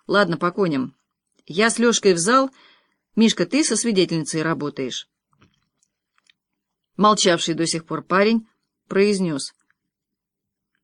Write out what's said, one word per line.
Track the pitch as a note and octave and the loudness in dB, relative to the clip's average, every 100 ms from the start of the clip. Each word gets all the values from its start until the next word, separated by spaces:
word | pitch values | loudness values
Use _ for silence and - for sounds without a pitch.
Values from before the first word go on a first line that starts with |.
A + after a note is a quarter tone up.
| - | -2
«Ладно, | G3 F#3 D#3+ | 0 0 0
по | F3 | -4
коням. | - F3+ C#3 C3 - _ _ _ _ - | -2 -2 -2 -6 -12 _ _ _ _ -8
Я | D#3+ A3+ | -2 0
с | A3 | 2
Лёшкой | A#3+ - G3+ | 0 2 2
в | E3+ | 2
зал. | F3+ C4 C4+ - _ _ _ _ _ G#3 | 2 2 0 -6 _ _ _ _ _ 2
Мишка, | A3+ - F3 | 2 2 0
ты | C4+ | 0
со | D#4+ A3 | 0 -2
свидетельницей | A#3 F#3+ E3+ E3 C#3+ D#3+ | 0 0 0 -2 -4 -4
работаешь». | D#3+ D3 D3 C#3 B2+ - - _ _ _ _ _ _ _ _ _ _ _ _ _ _ _ _ _ _ - | -4 -4 -8 -8 -10 -10 -16 _ _ _ _ _ _ _ _ _ _ _ _ _ _ _ _ _ _ 0
Молчавший | G#3 G#3 F#3+ E3+ - D#3 | 2 4 2 2 -2 -4
до | E3 | -4
сих | D#3+ - | -6 -8
пор | D#3+ | -10
парень | - F3+ G#3+ A3+ - _ _ _ - | -2 0 2 0 -4 _ _ _ -2
произнёс: | F#3+ G#3 F#3+ F3 C3+ - _ _ _ _ _ _ _ _ _ _ _ _ _ | 2 2 0 -2 -4 -8 _ _ _ _ _ _ _ _ _ _ _ _ _